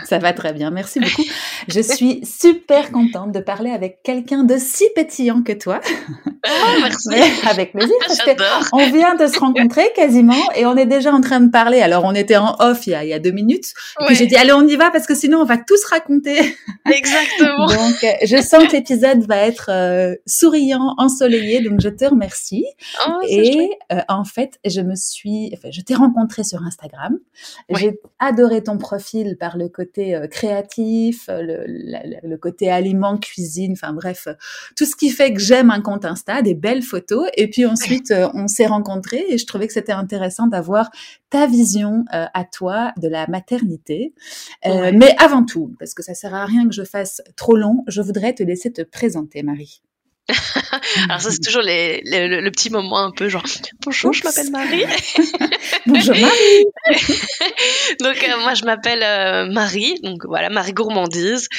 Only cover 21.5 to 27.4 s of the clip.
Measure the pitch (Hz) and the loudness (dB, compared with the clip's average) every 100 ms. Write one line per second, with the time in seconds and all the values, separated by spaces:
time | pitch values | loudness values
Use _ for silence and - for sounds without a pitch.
21.5 | 247 220 208 202 208 269 262 196 - - | 0 0 0 0 0 2 2 0 -8 -8
22.5 | 196 523 - - - 294 349 381 202 226 | -6 -6 -8 -12 -6 -4 -2 0 4 4
23.5 | 294 370 403 - 180 - 196 202 - 269 | 4 0 -4 -6 -6 -2 -4 -4 -6 -8
24.5 | _ 196 180 180 185 - - 208 214 220 | _ -6 -4 -4 -4 -8 -10 -8 -8 -8
25.5 | - - 156 185 247 262 233 220 220 208 | -12 -16 -12 -4 2 2 2 -2 -4 -8
26.5 | 175 170 - 151 139 165 339 _ _ | -8 -10 -12 -18 -12 -8 -8 _ _